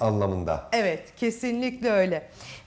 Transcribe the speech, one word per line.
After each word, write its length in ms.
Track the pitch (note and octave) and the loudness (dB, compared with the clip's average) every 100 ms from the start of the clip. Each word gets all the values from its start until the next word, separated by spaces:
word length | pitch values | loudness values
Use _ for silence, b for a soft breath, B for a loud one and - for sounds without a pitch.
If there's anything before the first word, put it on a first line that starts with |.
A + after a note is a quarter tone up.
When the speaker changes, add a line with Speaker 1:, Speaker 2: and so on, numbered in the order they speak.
Speaker 1:
anlamında. 680 | A2 G#2+ G2 F#2 E2 D#2 - | 2 2 0 0 -2 -2 0
Speaker 2:
Evet, 400 | A#3 G3 D#3 - - | 0 0 -2 -8 -2
kesinlikle 760 | A#3 A#3 B3+ A#3 B3+ B3+ A#3 | -2 -2 -4 -2 -2 -2 2
öyle. 400 | G3+ F#3 D#3+ - B B B | 4 4 0 -6 B B B